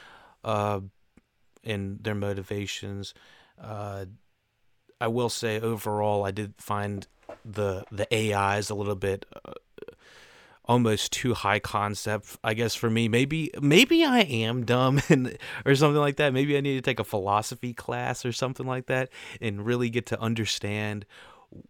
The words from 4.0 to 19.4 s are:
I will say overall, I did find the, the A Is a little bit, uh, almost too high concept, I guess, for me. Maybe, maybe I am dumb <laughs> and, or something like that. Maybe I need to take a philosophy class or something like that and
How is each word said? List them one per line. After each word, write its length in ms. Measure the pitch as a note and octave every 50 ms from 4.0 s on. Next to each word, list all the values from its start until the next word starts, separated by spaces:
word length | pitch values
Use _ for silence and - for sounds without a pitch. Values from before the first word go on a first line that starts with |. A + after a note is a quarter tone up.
| G2 F#2 G#2 - _ _ _ _ _ _ _ _ _ _ _ _ _ _ _ -
I 80 | A#2+ A2+
will 220 | A#2 B2 A#2+ A2+
say 300 | - - A#2+ A2+ G#2+ A2
overall, 640 | A2+ A2+ A#2 G#2 - A2 G#2 G#2 G#2 G#2 G#2 G2+ G2+
I 60 | G2
did 220 | G2 G#2+ G#2+ G2+ - _
find 500 | - - G#2 G2+ G2+ G2+ G2+ G2 F2+ _ _ _ _ - - - -
the, 380 | A2 G2 G#2 G2+ G2 F#2+ F#2 - -
the 160 | G#2+ G2 G#2 - A#2+
A 440 | A2 A2 G#2+ G2+ G2 G2 G2 G2+ G#2
Is 120 | G2+ -
a 60 | G#2+
little 200 | G2+ G#2 G2+ G#2
bit, 300 | F#2+ G2 F#2+ F#2+ G2 - - - - -
uh, 80 | - - - _ _ _ - - - - _ _ - - - - - - - - - - _ _
almost 460 | - A#2 B2 A#2+ A2 G#2+ G2+ - -
too 220 | - - - B2+ A2
high 260 | - - G2+ G#2 G#2
concept, 760 | - - - G#2 G2+ G#2 G#2 - - G#2+ G#2+ G#2 - - - - -
I 100 | A2+ A2
guess, 220 | A2 A#2 A2 -
for 140 | - - A2+
me. 180 | A2 A2+ A#2 A2
Maybe, 440 | A2 A#2+ C3+ C#3 D#3 D#3+ D3+ - - -
maybe 440 | C#3+ C#3+ D3+ F#3+ C4+ - E4+ E4 E4
I 160 | C#4+ B3+ A#3+
am 440 | G3+ D3 B2 A2+ A2 A2+ A#2+ B2+ B2
dumb 380 | G#2 A#2+ B2 C3 C3 C3+ C#3 -
<laughs> 40 | -
and, 280 | D#3+ C3+ B2+ - - - - - - - -
or 100 | - C#3+
something 240 | C3 D#3 D3 D3 D3+
like 180 | C#3+ C#3+ C#3 -
that. 160 | D3+ C#3+ B2+
Maybe 220 | C3 C#3+ D3 C#3+
I 60 | C#3+
need 140 | C#3 C#3+ C3+
to 60 | C3
take 180 | B2 C3+ B2 A2+
a 40 | G#2
philosophy 680 | - - G#2 F#2 G2+ G2+ G#2+ A2 - B2+ - - B2 A#2
class 520 | - - - A#2+ B2 B2 B2 B2+ - -
or 60 | B2
something 360 | A#2 - C3 B2+ C3 - C3 C3
like 180 | B2+ B2+ B2+
that 240 | - C3+ C3 B2+ B2+ - - - - -
and 260 | -